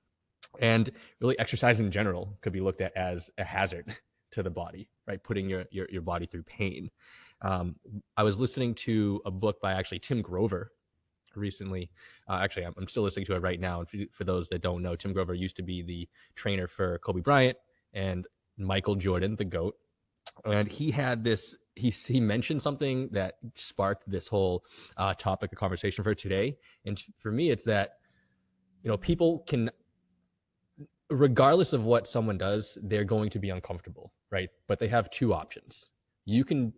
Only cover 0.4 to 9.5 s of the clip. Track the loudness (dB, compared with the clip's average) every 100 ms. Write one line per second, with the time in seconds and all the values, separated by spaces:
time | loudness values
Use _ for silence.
0.4 | -16 0 4 4 2 -2 -20 -2 0 0
1.4 | 0 4 4 4 2 2 0 -2 -6 -6
2.4 | -6 0 -2 0 -4 -2 -2 -4 -8 -8
3.4 | -4 0 -2 -2 -10 -14 _ _ _ -6
4.4 | -4 -4 -8 -10 -18 _ -10 -10 -4 -2
5.4 | 0 -4 -4 -6 -6 -4 -2 -4 -4 -8
6.4 | -12 -4 -2 -2 -12 _ -20 -20 -20 -6
7.4 | -2 0 -2 -6 -12 -14 _ 2 2 4
8.4 | 0 0 -2 -2 0 2 2 0 -4 -2
9.4 | -2